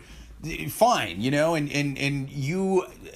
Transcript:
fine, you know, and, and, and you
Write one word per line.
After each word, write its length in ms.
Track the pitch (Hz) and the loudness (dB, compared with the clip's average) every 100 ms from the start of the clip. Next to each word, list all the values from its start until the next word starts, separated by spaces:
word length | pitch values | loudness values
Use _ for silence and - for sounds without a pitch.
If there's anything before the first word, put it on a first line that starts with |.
| - - - - 156 156 156 | -6 -20 -18 -12 -8 -6 -6
fine, 500 | - 233 202 107 87 | 4 4 4 0 -2
you 100 | 123 | 0
know, 240 | 147 160 | 4 4
and, 160 | 160 143 | 2 0
and, 280 | 139 143 127 | 0 -2 0
and 320 | 139 143 135 | -2 -2 -4
you 560 | 143 135 185 190 190 175 - - | -4 -2 0 2 2 2 -10 -16